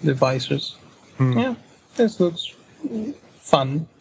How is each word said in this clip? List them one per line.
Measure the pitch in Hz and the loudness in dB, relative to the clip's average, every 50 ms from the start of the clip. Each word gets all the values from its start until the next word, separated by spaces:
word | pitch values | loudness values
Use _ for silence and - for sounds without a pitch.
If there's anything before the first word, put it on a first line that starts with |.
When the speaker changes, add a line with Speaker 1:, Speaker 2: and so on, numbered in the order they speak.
Speaker 1:
the | - 151 135 | 0 0 2
visors. | 127 139 131 131 127 - - 143 139 - - - - - - - _ _ - - | 2 2 2 2 -2 -2 -2 -2 -4 -4 -8 -12 -16 -20 -20 -20 _ _ -20 -2
Speaker 2:
Hmm. | - 131 127 123 233 | 0 2 2 4 2
Speaker 1:
Yeah, | 247 262 233 - - - - _ _ _ - | 0 0 -2 -6 -10 -20 -20 _ _ _ 0
this | - 233 214 - - | 2 2 2 4 2
looks | 180 175 165 - - - - - - _ - - - - 233 220 - 285 285 - _ - _ - | 0 0 0 -4 -10 -12 -12 -16 -20 _ -18 -10 -10 -6 -6 -6 -6 -8 -10 -12 _ -20 _ -10
fun | - - - 143 135 131 139 156 165 - _ _ | 0 2 2 2 2 -2 -4 -4 -6 -8 _ _